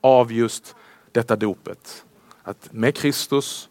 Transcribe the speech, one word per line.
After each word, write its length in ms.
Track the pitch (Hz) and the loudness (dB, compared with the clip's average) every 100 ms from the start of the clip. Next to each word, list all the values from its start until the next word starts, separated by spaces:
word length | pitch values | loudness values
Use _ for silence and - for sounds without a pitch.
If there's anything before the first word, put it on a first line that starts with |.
av 320 | 131 131 120 | 6 6 4
just 440 | 113 117 - - - - - _ | 0 -2 -4 -16 -20 -20 -20 _
detta 240 | 117 117 107 | -4 0 0
dopet. 680 | 107 92 - - - - - _ _ - | 0 -4 -10 -16 -18 -20 -20 _ _ -20
Att 300 | - 104 - | -16 -16 -14
med 240 | 113 113 151 | -2 0 0
Kristus 720 | 143 135 - 139 139 - - | -2 -2 -2 -2 -2 -12 -16